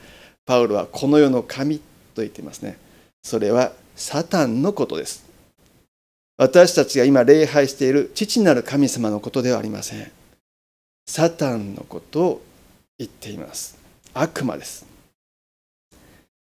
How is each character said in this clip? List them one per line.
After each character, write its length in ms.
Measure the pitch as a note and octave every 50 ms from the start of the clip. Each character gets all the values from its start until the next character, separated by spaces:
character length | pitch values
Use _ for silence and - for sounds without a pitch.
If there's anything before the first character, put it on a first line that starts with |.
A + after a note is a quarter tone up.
| - - - - - - _ _ _
パ 140 | - B2+ B2
ウ 80 | A#2+
ロ 80 | G#2+ G2+
は 120 | G2 F2 -
こ 160 | - - C#3+
の 120 | C#3 D3 D3+
世 100 | D3 C3+
の 120 | B2+ A#2+
神 380 | - - - C3 C3+ D3+ D3+ D3
と 40 | - - _ _ _ _ _
言 100 | A2+ G#2+
っ 20 | A2
て 120 | - -
い 20 | -
ま 100 | - -
す 80 | -
ね。 160 | A2 G2+ - - _ _ - - _ _ _ _ -
そ 160 | - A#2+ G#2+
れ 120 | A2+ G2+
は 200 | A#2 B2 B2+ - - - _ _ _
サ 300 | - - - - D3 E3+
タ 200 | - G3+ E3 C#3+
ン 160 | A#2+ A2 C3
の 120 | D3+ G3+ -
こ 120 | - A#2+
と 120 | - -
で 80 | D#2 C2+
す。 200 | - - - - _ _ _ _ _ _ _ _ _ _ _ _ _ _ _ _ _ _ _ _ _ _
私 380 | - C3+ C3 F3 F3 F3+ F3 -
た 100 | D#3+ C3
ち 140 | - - C3
が 60 | B2
今 180 | C#3 C#3 B2+ A#2+
礼 220 | C3+ D3+ D#3 D3+
拝 240 | - D3+ D3 C#3 C#3
し 40 | -
て 140 | - C#3
い 60 | B2+ C#3
る 180 | C#3+ - - -
父 280 | - G#3+ - - A#3
な 120 | G3+ F3 C3+
る 100 | A#2+ -
神 260 | - C#3 C#3+ C#3 A#2+
様 200 | - A#2+ A2+ G#2+
の 120 | G#2 G#2
こ 80 | - -
と 120 | - C3
で 120 | B2 B2 A#2+
は 60 | A2
あ 20 |
り 80 | A2 G#2+
ま 140 | G#2 G2 -
せ 120 | - G#2+
ん。 160 | G#2+ - - - _ _ _ _ _ _ _ _ _ _ _ _ _ _ _ _ _ _
サ 220 | - - D#3 E3 E3
タ 260 | E3 - D3+ C3 A#2
ン 200 | A2 G#2 G2 -
の 80 | - -
こ 180 | - - E2+
と 220 | - _ - D3+ F#3
を 160 | E3+ - - - _ _ _ _ _ _ _ _ _ _
言 100 | - A2
っ 40 | -
て 180 | - _ - G#3
い 80 | G3+
ま 160 | - C2+ - -
す。 240 | - - - - _ _ _ _ _ _ - -
悪 300 | - - - - - C3+
魔 140 | A2 D#2
で 80 | C#2+ -
す。 200 | - - - - - - _ _ _ _ _ _ _ _ _ _ _ _ _ _ _ _ _ _ _ _ _ _ _ _ _ _ _ _ _ _ _ _